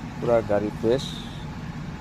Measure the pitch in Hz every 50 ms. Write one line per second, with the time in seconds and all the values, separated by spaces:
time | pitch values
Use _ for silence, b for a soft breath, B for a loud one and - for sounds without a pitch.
0 | - - - - 117 120 117 113 104 104 104 101 104 107 - - - 113 123 135
1 | - - - - - - - - - - - - - - - - - - - -